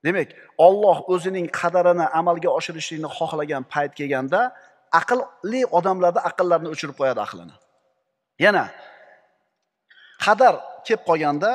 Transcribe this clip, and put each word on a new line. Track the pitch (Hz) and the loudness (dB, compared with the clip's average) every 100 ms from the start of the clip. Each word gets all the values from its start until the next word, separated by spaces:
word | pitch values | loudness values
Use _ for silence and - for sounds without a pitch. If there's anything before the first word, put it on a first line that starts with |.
Demak, | 151 185 147 - - - | -2 -2 -4 -10 -18 6
Alloh | 170 202 208 165 - | 6 6 4 2 0
o'zining | 185 175 185 170 | -2 -2 -6 -6
qadarini | - 175 180 175 175 160 | -4 -2 2 2 2 0
amalga | 160 175 170 165 | 0 0 0 0
oshirishlikni | 143 156 160 151 160 156 | -2 -4 -10 -10 -10 -10
xohlagan | - 160 156 151 143 | -6 -6 -6 -6 -8
payt | 127 151 143 | -6 -6 -6
kelganda, | - 143 135 135 180 247 - _ _ _ | -6 -6 -4 -2 -2 -2 -6 _ _ _
aqlli | 170 - 247 - _ 190 254 247 | -2 0 -2 -4 _ -6 -2 0
odamlarni | 175 185 185 175 175 | 0 0 2 2 2
aqllarini | 175 - 180 170 160 | -4 -2 0 0 -2
o'chirib | 156 151 139 | -8 -10 -4
qo'yadi, | 135 117 | -2 -2
aqlini. | 104 98 85 _ _ _ _ _ _ _ _ _ | -6 -12 -20 _ _ _ _ _ _ _ _ _
Yana | 180 190 104 - - - - _ _ _ _ _ _ _ _ _ _ _ | 2 2 -2 -10 -20 -20 -20 _ _ _ _ _ _ _ _ _ _ _
qadar | - 208 247 160 - - | 0 4 4 4 -8 -18
kelib | - 220 | -4 -4
qolganda | - 160 156 147 202 | 0 0 0 0 -2